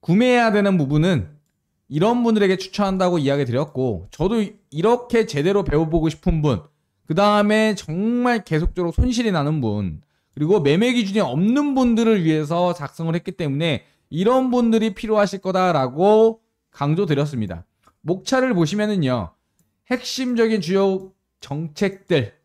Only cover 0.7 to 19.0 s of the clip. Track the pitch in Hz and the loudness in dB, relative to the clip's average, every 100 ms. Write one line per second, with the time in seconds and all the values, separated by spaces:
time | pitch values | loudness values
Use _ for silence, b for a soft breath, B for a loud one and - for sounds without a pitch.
0.7 | 185 135 151 170 160 92 - _ _ _ | 0 0 2 2 0 -4 -14 _ _ _
1.7 | _ _ 139 202 240 233 220 196 190 - | _ _ 0 2 2 2 2 2 0 -4
2.7 | - 202 190 180 175 139 143 123 117 151 | -4 -2 0 0 0 0 0 0 -2 -4
3.7 | - 131 95 92 - 170 226 202 - _ | -4 -4 -4 -10 -4 -2 -2 -4 -8 _
4.7 | 147 202 233 - 233 220 143 160 202 147 | -2 0 0 0 -2 0 0 0 0 0
5.7 | 147 160 165 156 151 185 165 147 113 - | 0 0 0 -2 -2 -2 0 0 -2 -6
6.7 | _ _ _ _ 160 208 208 208 214 220 | _ _ _ _ 0 2 2 2 2 0
7.7 | 196 - 160 220 240 247 233 - 156 175 | -2 -6 -4 -2 0 0 -2 -2 -2 -2
8.7 | - 170 - 247 233 233 175 143 156 117 | -4 -4 0 0 0 0 0 -2 -2 -2
9.7 | 104 95 76 _ _ _ - 151 208 139 | -2 -4 -8 _ _ _ -6 0 2 2
10.7 | 165 240 247 196 202 165 131 196 262 294 | 2 2 0 0 0 -2 0 0 2 0
11.7 | 262 247 226 226 214 160 156 147 170 180 | 0 2 2 2 2 2 0 0 -2 -2
12.7 | 170 143 - 165 170 180 - 156 139 165 | -2 -10 -8 -4 -4 -6 -8 -6 -2 -2
13.7 | 127 b b _ 156 202 262 262 247 233 | -4 b b _ -2 2 2 2 2 2
14.7 | 220 220 196 220 214 202 196 190 185 185 | 2 0 -4 -2 0 0 -2 -4 0 2
15.7 | 156 131 139 190 214 226 220 _ _ _ | 0 -2 0 4 6 4 2 _ _ _
16.7 | - 143 160 202 139 147 135 104 82 - | -6 -2 0 0 0 -2 -4 -8 -8 -16
17.7 | _ b _ 143 185 - 262 262 190 156 | _ b _ -6 -6 0 0 2 0 0
18.7 | 208 214 202 | 0 -2 0